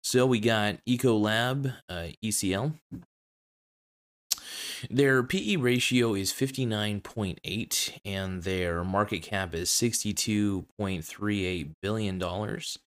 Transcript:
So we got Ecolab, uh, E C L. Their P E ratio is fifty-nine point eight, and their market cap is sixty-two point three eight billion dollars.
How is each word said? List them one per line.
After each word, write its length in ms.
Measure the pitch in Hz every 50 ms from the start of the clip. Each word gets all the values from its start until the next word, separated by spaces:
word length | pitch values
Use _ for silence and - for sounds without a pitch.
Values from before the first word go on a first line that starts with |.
| -
So 240 | - - 123 127
we 120 | 131 127 113
got 380 | 104 117 113 110 104 104 98 - _
Ecolab, 840 | 120 123 120 - 127 113 107 104 107 110 113 120 123 131 143 135 131 127 - _ -
uh, 180 | 90 85 85 82 - _
E 80 | - 110
C 240 | 104 - - 92 95
L. 220 | 98 120 151 156 - _ _ - 90 87 _ _ _ _ _ _ _ _ _ _ _ _ _ _ _ _ _ _ _ _ _ _ _ _ _ - - - - - - - - - - - -
Their 320 | - 127 139 139 135 131 123
P 300 | 127 - 190 - 214 202
E 20 |
ratio 580 | 170 123 123 123 123 - - 123 123 120 113 104
is 180 | 98 98 95
fifty-nine 720 | - - 135 135 135 - 131 117 110 104 107 107 104 101
point 400 | - - - 117 104 92 82 - -
eight, 560 | - 92 110 - - - - - - - - _
and 380 | 101 98 95 95 95 92 92 85
their 400 | 95 92 92 90 87 85 85 87
market 400 | 95 95 98 104 101 107 85 82
cap 320 | - 104 98 95 87 82
is 160 | 82 87 -
sixty-two 960 | - - - 120 110 - - 107 98 - - - 107 104 104 101 98 92 - _ _
point 260 | - 104 95 95 85 78
three 420 | - - - 101 104 104 101 92
eight 260 | 90 92 87 73 73 80 _
billion 380 | - 98 110 110 107 98 92 90
dollars. 580 | 90 87 90 101 107 - - - - - - - _ _